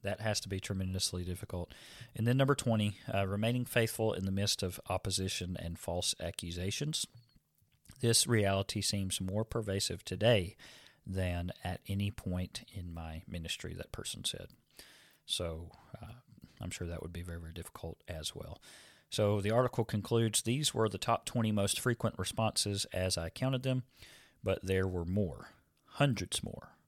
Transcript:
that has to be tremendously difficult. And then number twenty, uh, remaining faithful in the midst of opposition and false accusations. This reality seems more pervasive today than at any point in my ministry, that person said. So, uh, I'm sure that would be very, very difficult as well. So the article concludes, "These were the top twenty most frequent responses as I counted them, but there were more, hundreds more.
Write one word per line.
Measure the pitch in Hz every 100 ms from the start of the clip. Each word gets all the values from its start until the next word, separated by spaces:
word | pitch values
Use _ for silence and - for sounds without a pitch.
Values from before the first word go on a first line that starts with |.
that | 101 -
has | 110 107
to | -
be | 95
tremendously | - 95 92 92 - 90
difficult. | 90 90 - 90 87 - - - -
And | - 110
then | 127
number | 135
twenty, | 139 - 110 104 101 -
uh, | 98 98
remaining | 101 110 123
faithful | 123 - 113 - 110
in | -
the | 95
midst | 95 101 -
of | 95 87 -
opposition | 92 - 95 95 - 90 90
and | 85 85
false | - 87 87 -
accusations. | 85 - 85 87 92 - 147 156 - - _ _ _ _ _ _ _ -
This | 117 117 -
reality | 117 101 98 98 107
seems | 98 101 95 -
more | 95 101
pervasive | 110 117 104 98 - 92
today | - 92 110 113 90 - - - - _
than | - 95 92 87 87 -
at | 90 92 -
any | 98 101
point | - - 90 90 - -
in | 98 87
my | 82 80 80 -
ministry, | 85 82 - 87
that | 85 -
person | - - -
said. | - - - - _ - - - - _ -
So, | - 87 80 85 - - -
uh, | - 120 _ - - -
I'm | 98
sure | - 87
that | 85
would | 85
be | 85
very, | 87 85
very | 82
difficult | 80 82 - 82 - -
as | 82 78 -
well. | - - - - - - _
So | - 104 104
the | 101
article | 113 127 -
concludes, | 113 110 101 117 117 104
"These | - 127 147
were | - 110
the | -
top | - 117
twenty | - 123 113
most | 107 98 -
frequent | 127 117 110 -
responses | 92 - 110 - 101 101 -
as | 92 92 87
I | 82
counted | - 131 131
them, | 131 127 - _ - - - _
but | - 95
there | 92 95 95
were | 90
more, | 85 98 92 71 - - _ _ _
hundreds | - 143 110 90 -
more. | - - - -